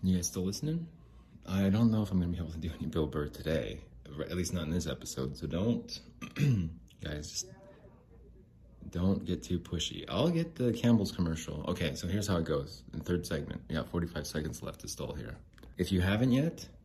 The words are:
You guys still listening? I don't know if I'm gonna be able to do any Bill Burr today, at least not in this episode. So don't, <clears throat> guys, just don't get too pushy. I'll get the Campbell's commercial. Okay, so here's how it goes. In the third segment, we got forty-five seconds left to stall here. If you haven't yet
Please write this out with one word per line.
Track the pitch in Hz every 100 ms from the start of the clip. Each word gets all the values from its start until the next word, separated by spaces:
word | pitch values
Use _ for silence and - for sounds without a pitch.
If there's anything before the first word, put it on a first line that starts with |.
You | 95 90
guys | 85
still | - 92
listening? | 98 147 165 165 - - - - - -
I | 95 98
don't | 101 117
know | 110
if | 107
I'm | 90
gonna | 87
be | 85
able | 80
to | 82
do | 80 78
any | -
Bill | 85 76
Burr | 73 73
today, | - - 78 53 - - - - 73
at | - 90
least | 87
not | 90
in | 76
this | 87 80
episode. | 69 - - 65 69
So | 76
don't, | 82 107 240 - - - - - -
<clears throat> | 147 113 82 82 - -
guys, | - 76 76
just | - - - - - - - - - - - - - - - -
don't | 85 92 98 -
get | 90
too | - 87
pushy. | - 82 - - -
I'll | 87 151
get | 165 165 -
the | 123
Campbell's | 104 120 117 95
commercial. | - 87 80 - 76 -
Okay, | - 85 73
so | 90
here's | 101 98
how | 87
it | 80
goes. | 73 69 - -
In | 80
the | -
third | 87 -
segment, | - - 85 -
we | 80
got | -
forty-five | 87 85 - 76
seconds | 80 78 -
left | - -
to | -
stall | - 69
here. | - - - - - - -
If | 180
you | 190
haven't | 185 208 262
yet | 247 165 - - -